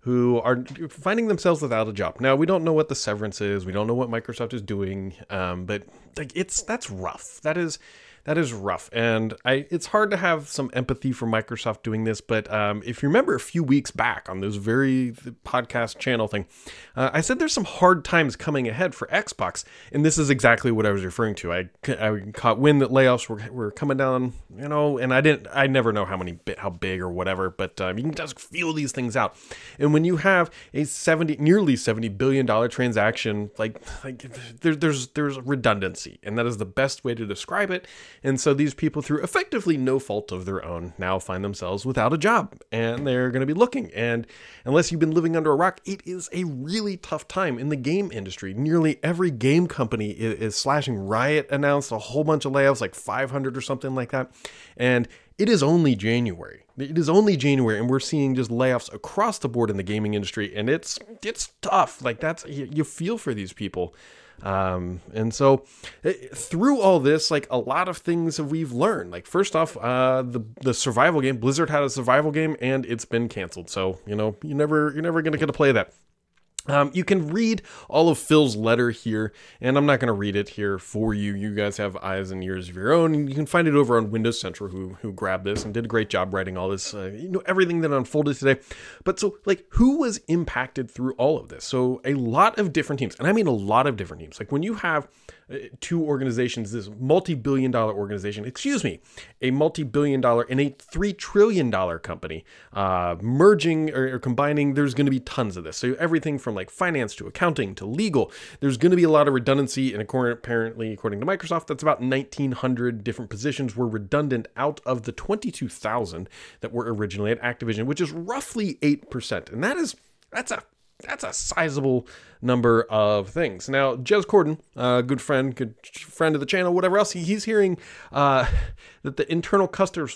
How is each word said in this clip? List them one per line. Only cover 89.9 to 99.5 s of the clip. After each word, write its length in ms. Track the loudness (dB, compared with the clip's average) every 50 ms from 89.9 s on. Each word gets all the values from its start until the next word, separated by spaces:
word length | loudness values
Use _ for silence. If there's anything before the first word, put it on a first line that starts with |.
| 6
was 220 | 4 0 -2 -2 -6 _
impacted 640 | 0 0 0 0 -2 -2 -4 -4 -4 _ -8 -8 -8
through 220 | -6 -4 -4 -4 -2
all 260 | 0 2 2 2 0
of 100 | -4 -12
this? 160 | -16 -14 -8
So 340 | -4 0 0 2 0 0 -2 -2
a 80 | -2 -2
lot 460 | 0 -2 0 4 4 4 4 4 0
of 120 | -2 0
different 280 | 0 -2 -2 -2 -4 -4
teams, 160 | -4 -6 -4
and 120 | -2 0
I 40 | 2
mean 160 | 2 4 4
a 40 | 2
lot 360 | 0 0 0 2 4 4 4
of 100 | 2 -2
different 240 | -2 -8 -10 -10 -16
teams. 180 | -16 -18 -14 -14
Like, 120 | -8 -2
when 100 | -2 -2
you 140 | -2 -2 -4
have, 320 | -4 -2 -2 -2 -2 -4 -6 _ _ _ -20 -20 _ _ -12
uh, 60 | -12 -12 -12 -14 -16 -14
two 240 | -6 -2 -2 -2 0
organizations, 680 | 0 0 0 0 -2 0 0 0 0 -2 -6 -6 -6
this 200 | -8 -10 -10 -10 -10 -6
multi-billion 720 | 0 2 2 2 2 0 -4 -2 0 0 0 2 2 2
dollar 220 | 2 0 0 0 -2
organization, 520 | -4 -4 -4 -6 -6 -6 -6 -6 -6 -10
excuse 380 | -10 -10 -6 -4 -2 -2 0 -2
me, 180 | -4 -6 -6 _ _ -20 -20 -20 -20 -10 _
a 80 | -2
multi-billion 720 | 0